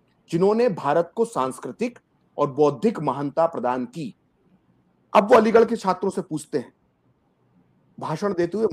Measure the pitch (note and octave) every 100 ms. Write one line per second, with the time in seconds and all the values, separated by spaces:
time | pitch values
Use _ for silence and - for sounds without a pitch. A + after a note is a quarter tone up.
0 | _ _ - E3 G3 A3 A#3+ D#3+ C#3+ D#3+
1 | E3+ - A3+ C#3+ C3 B2+ C3 - A#3+ -
2 | _ _ _ - C#3+ C3+ D3 C3 A3+ E3
3 | D3+ B2+ C#3+ D#3+ E3 B2 B2 B2+ A#2+ E3
4 | B2 - _ _ _ _ _ _ _ _
5 | _ G#3+ G#3 A#3 G#3+ A3 A3+ A#3 F#3+ -
6 | G3 F3+ - D3+ - C#3+ A#2 _ _ _
7 | _ _ _ _ _ _ _ _ _ -
8 | - D#3 G3+ F3 E3+ G#3 G#3+